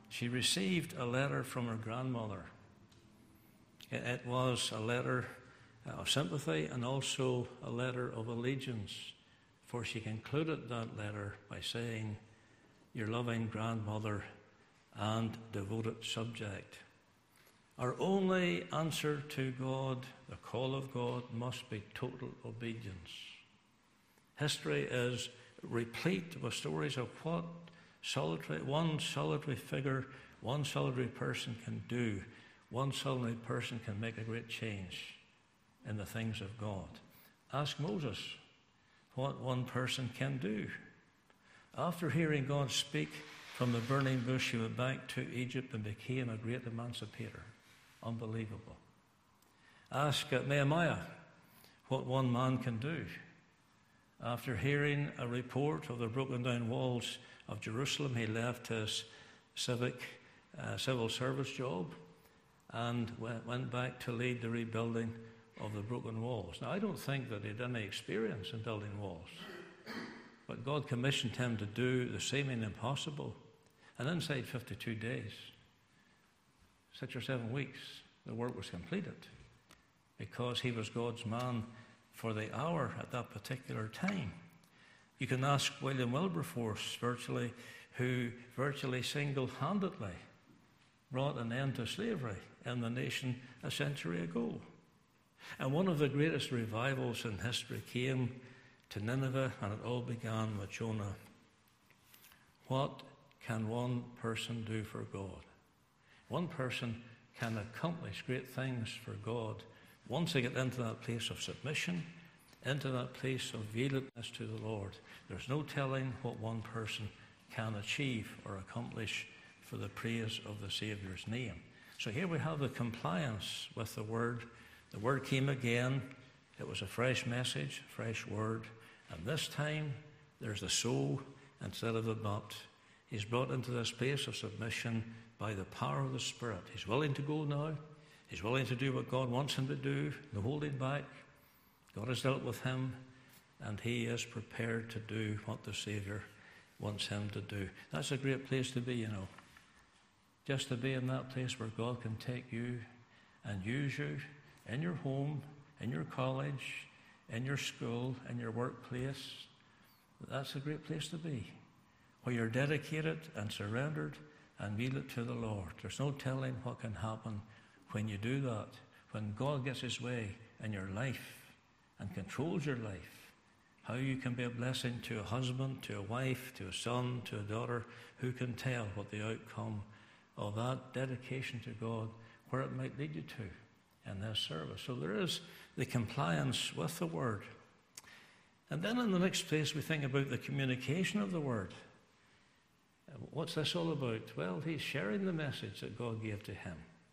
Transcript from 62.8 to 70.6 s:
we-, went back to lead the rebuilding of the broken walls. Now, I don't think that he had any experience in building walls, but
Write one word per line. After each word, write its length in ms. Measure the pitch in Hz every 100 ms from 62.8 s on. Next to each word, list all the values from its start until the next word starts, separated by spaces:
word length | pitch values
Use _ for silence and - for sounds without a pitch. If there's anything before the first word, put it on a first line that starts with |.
| 120 120 113 113
we-, 120 | 113 113 117
went 240 | 123 127
back 280 | 123 127 -
to 120 | -
lead 280 | 117 123 123
the 80 | 117
rebuilding 640 | 117 113 113 117 113 113 113 - - - -
of 140 | 107
the 60 | 107
broken 420 | 104 123 117 113
walls. 340 | 117 113 85 -
Now, 80 | 123
I 80 | 190
don't 200 | 208 160
think 320 | - 139 117
that 120 | 104
he 60 | 107
had 120 | 104
any 220 | 123 117
experience 680 | 101 - - 196 220 123 -
in 100 | 113
building 380 | 113 107 104 104
walls, 260 | 98 85 90 - - - - - - - - - - - -
but 180 | 113